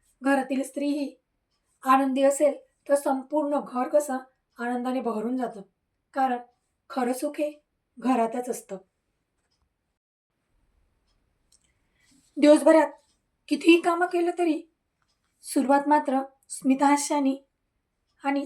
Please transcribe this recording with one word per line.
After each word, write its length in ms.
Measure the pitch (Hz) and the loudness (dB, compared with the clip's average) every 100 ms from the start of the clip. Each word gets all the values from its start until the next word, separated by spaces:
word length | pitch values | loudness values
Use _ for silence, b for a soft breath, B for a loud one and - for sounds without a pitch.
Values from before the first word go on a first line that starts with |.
| _ _ | _ _
घरातील 420 | 262 269 262 269 | -2 0 0 -4
स्त्री 220 | 269 - 285 | -6 -6 -4
ही 300 | 294 277 - _ _ _ _ _ _ | -4 -6 -10 _ _ _ _ _ _
आनंदी 400 | 262 269 269 262 | 2 2 2 2
असेल, 340 | 277 277 294 - - _ - | 2 2 0 0 -10 _ -2
तर 60 | 285 | -2
संपूर्ण 640 | 294 262 - 294 285 285 208 | 0 -4 -2 -4 -2 -4 -4
घर 220 | 247 262 | -6 -2
कसं 280 | 294 294 262 - _ _ - | 0 0 -6 -10 _ _ -10
आनंदाने 440 | 240 247 240 254 | -6 -4 -4 -4
बहरून 360 | 233 214 220 254 | -4 -4 -4 -4
जातं, 240 | 240 202 190 _ _ _ _ | -6 -10 -20 _ _ _ _
कारण 240 | 277 262 247 240 _ _ _ - | -4 -2 -4 -8 _ _ _ -12
खरं 240 | - 247 | -6 -4
सुख 180 | 254 294 294 | -4 -6 -4
हे 240 | 302 294 _ _ _ - | -6 -8 _ _ _ -8
घरातच 500 | 226 247 226 247 247 | -2 0 -2 -4 -8
असतं. 280 | 220 - 190 - _ _ _ _ _ _ _ _ _ _ _ _ _ _ _ _ _ _ _ _ _ _ _ _ _ _ _ _ _ _ _ _ _ _ - | -10 -12 -16 -16 _ _ _ _ _ _ _ _ _ _ _ _ _ _ _ _ _ _ _ _ _ _ _ _ _ _ _ _ _ _ _ _ _ _ 4
दिवसभरात 540 | 285 302 294 320 294 - _ _ _ _ - | 6 8 8 6 4 -2 _ _ _ _ -6
कितीही 340 | 294 - 339 | 0 6 6
कामं 240 | 349 339 349 | 4 0 0
केलं, 260 | 349 339 349 | -2 -2 -2
तरी 220 | 349 302 - _ _ _ _ _ _ _ | -2 -2 -6 _ _ _ _ _ _ _
सुरुवात 460 | - - 247 277 285 | -8 -2 2 2 2
मात्र 320 | 294 294 262 269 _ - | 0 0 -4 -4 _ -20
स्मितहास्याने 960 | - 277 262 285 285 - 294 269 269 _ _ _ _ _ _ _ _ | -6 -2 2 2 2 0 -2 0 -2 _ _ _ _ _ _ _ _
आणि 220 | 277 277 | -6 -4